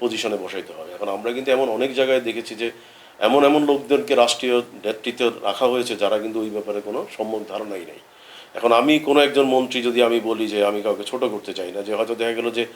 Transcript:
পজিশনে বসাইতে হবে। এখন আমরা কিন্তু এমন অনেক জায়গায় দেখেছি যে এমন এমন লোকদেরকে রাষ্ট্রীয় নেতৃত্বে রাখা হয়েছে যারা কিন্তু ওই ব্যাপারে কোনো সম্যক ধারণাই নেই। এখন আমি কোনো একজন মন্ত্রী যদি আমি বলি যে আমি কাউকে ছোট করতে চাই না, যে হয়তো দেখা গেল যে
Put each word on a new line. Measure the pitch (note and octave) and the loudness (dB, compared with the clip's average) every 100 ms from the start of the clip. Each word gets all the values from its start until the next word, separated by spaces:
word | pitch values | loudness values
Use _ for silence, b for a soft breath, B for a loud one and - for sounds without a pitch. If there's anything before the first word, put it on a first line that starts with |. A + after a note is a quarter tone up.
পজিশনে | A#2+ A2 A#2 G2+ | -4 -2 -2 -4
বসাইতে | F2+ F#2 E2+ | -6 -8 -10
হবে। | D#2+ D#2+ | -14 -14
এখন | F2+ G2+ | -8 -6
আমরা | G2 A#2 | -4 -4
কিন্তু | B2 C3 | -4 0
এমন | B2+ C3 | 2 2
অনেক | A2 C3+ | 0 -2
জায়গায় | B2+ C3 C3 | 0 2 2
দেখেছি | A#2 A2 A#2 | 0 -4 -8
যে | A2 A#2 - B B B B | -6 -6 -6 B B B B
এমন | G#2+ C3+ | 4 6
এমন | C#3+ D3+ | 6 6
লোকদেরকে | D3 C#3 C#3 C#3 C3+ | 4 2 2 0 2
রাষ্ট্রীয় | B2+ A#2+ - B2+ B2 A#2+ - | 4 4 2 0 0 0 -8
নেতৃত্বে | G#2 - B2 A#2+ A#2+ A2+ | -6 -4 -6 0 -2 0
রাখা | G#2 G2 C3 | -4 0 2
হয়েছে | B2 A#2+ G#2+ | 2 -2 0
যারা | G2+ G#2+ | 0 0
কিন্তু | A2 A2 | -2 -4
ওই | G#2+ | -4
ব্যাপারে | G#2 G#2 G#2 | -6 -6 -6
কোনো | G#2 A#2+ G3+ - | -6 -8 -8 -8
সম্যক | A2 A2 F#2+ | -6 -6 -6
ধারণাই | G2 G#2+ F#2+ | -8 -8 -10
নেই। | D#2+ D2 - B B B B | -12 -18 -20 B B B B
এখন | - A#2 | -2 4
আমি | A#2 C#3 D3+ | 4 4 2
কোনো | D3 D3 | 4 4
একজন | C#3+ C#3 | 4 4
মন্ত্রী | C3+ B2+ B2+ B2+ | 4 4 2 -2
যদি | A#2+ A#2+ | 0 2
আমি | A#2 A#2 | 4 2
বলি | A2 G#2+ A2 | 0 -2 -2
যে | G#2 | 2
আমি | G2+ G#2 | 2 2
কাউকে | G#2+ G2 | -2 -4
ছোট | G2+ B2+ | -4 -4
করতে | B2 G#2 - | -2 -4 -8
চাই | F#2 F2+ | -8 -8
না, | F#2+ | -8
যে | G2+ | -4
হয়তো | G#2+ A2 | -2 -2
দেখা | A2+ A#2 | -2 -2
গেল | A2+ A#2 | -2 -4
যে | A2+ A2+ | -4 -6